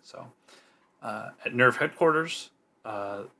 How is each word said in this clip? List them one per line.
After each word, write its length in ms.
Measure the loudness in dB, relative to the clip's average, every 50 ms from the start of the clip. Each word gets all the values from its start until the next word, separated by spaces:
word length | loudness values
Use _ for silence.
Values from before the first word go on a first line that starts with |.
| _
So, 300 | -18 -18 -16 -16 -18 -20 _ _ _ -20 -20 _ _ _ _ _ _ _ _ -10
uh, 280 | -8 -8 -8 -10 -12 -14 -10 -10
at 100 | -4 2
nerve 240 | 4 6 6 6 4
headquarters, 720 | 0 -4 0 2 4 4 4 4 0 -2 -6 -10 -10 -14 _ _ _ _ _ _ -12
uh, 400 | -10 -8 -8 -6 -6 -8 -8 -10 -14 -18